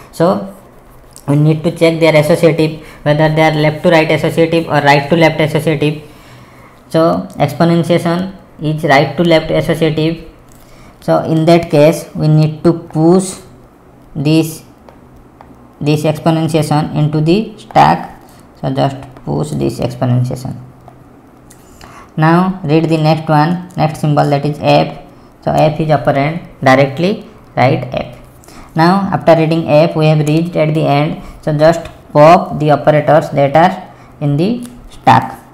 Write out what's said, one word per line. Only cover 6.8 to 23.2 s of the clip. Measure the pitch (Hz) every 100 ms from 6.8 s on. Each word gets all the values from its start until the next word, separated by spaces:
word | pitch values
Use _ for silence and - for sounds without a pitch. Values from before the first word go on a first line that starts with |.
| -
So | 165 165 180 - -
exponentiation | 147 - 170 170 160 170 170 175 190 - - -
is | 151 156
right | 156 139 151 -
to |
left | 170 160 -
associative. | 156 151 160 160 151 156 165 - - - - - - - -
So | - 160
in | 117 160
that | 160 170 170
case | 147 151 165 -
we | 165 156
need | 156 156 156
to | 170
push | 170 - 156 165 185 190 - - - - _ - - - 160
this, | 147 160 160 - - - - - - - - - - - - -
this | 143 151
exponentiation | 156 151 170 160 160 160 151 151 - 151
into | 151 156
the | 151 202 226 -
stack. | - 151 147 180 - - - - - -
So | 143
just | 139 139 131 - - -
push | 143 151
this | 147 135 -
exponentiation. | - - 127 123 123 - - - - - - - - - - - - - - - - - - -
Now | 156 170 185 185
read | 143 160 160
the | 160
next | 156 160